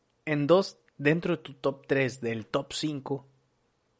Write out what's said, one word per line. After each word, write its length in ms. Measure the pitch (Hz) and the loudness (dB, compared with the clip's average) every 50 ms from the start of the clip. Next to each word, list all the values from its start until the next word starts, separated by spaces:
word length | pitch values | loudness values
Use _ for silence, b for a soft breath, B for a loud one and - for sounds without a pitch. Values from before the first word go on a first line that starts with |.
| _ _ _ _ - | _ _ _ _ -6
en 200 | 151 151 147 147 | -2 -2 2 4
dos 320 | 139 170 190 196 - - _ _ _ _ - | 6 6 6 4 2 -6 _ _ _ _ 0
dentro 380 | 139 143 156 175 170 175 170 | 2 2 2 2 2 -2 -2
de 60 | 165 | -4
tu 120 | - - 139 | -6 -10 -10
top 320 | - - 139 135 - - | -4 -4 -4 -4 -4 -2
tres, 340 | - 143 135 135 123 - - | -2 0 0 0 0 -2 -4
del 260 | 120 113 113 113 101 | -6 -6 -6 -6 -6
top 260 | - - 139 139 - | -4 -4 -4 -4 -6
cinco, 540 | - - - 156 147 139 135 - 135 131 - _ _ _ _ _ _ _ _ _ _ _ _ _ _ | -8 -6 -6 -4 -6 -6 -6 -6 -8 -8 -10 _ _ _ _ _ _ _ _ _ _ _ _ _ _